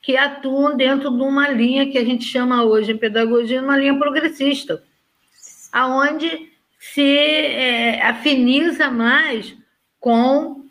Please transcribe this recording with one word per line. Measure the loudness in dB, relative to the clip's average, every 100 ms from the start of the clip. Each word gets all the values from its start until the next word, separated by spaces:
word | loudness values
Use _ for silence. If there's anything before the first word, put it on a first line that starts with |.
que | 0 0
atuam | 0 -2 -4 0 0 2
dentro | 2 0 -2
de | -2
uma | 0 0 0
linha | 2 2 2 0
que | 0
a | 0
gente | -2
chama | -4 -2 0 2
hoje | 2 2 0
em | -4
pedagogia, | -2 0 0 0 0 -4
uma | 0 0
linha | 2 0
progressista, | 0 0 -4 -2 -2 -2 -6 -10 _ _ _ _ _ _ -20 -20 -6
aonde | -2 0 0 0 -2 -6 -8 -14 _ _ _
se, | -8 0
é, | 2 4 2 0 -2 -2 -2 0 -2 0
afiniza | -2 0 0 2 4 2 0 0 -2
mais | 0 2 2 0 -4 -8 -18 _ _ _ _
com | 0 2 4 2 -2 -12 -20